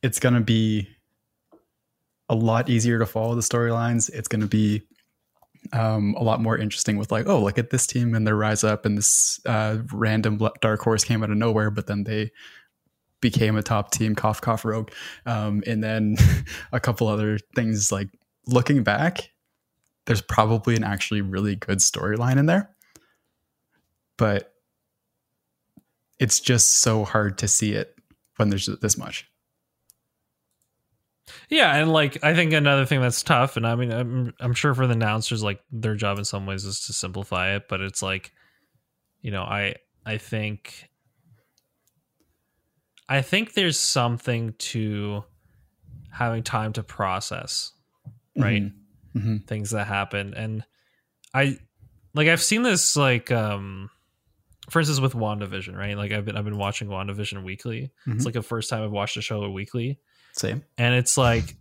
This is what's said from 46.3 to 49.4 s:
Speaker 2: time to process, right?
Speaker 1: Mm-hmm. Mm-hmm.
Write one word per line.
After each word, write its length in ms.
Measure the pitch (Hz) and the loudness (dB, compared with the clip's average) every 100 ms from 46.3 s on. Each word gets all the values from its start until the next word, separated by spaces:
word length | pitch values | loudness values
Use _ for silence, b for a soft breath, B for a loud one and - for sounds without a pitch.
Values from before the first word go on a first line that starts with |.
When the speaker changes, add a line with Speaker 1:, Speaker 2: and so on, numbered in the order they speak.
| 113 | -2
Speaker 2:
time 300 | 117 120 110 | -4 -4 -4
to 100 | 110 | -6
process, 880 | 104 - 98 92 - 92 - - - _ _ _ - - _ - | -10 -4 -2 -2 -6 -10 -8 -8 -8 _ _ _ -20 -20 _ 0
right? 280 | 110 104 | 2 2
Speaker 1:
Mm-hmm. 560 | 101 - _ _ - 120 | -2 -8 _ _ -8 -4
Mm-hmm. 180 | 104 107 | -2 -4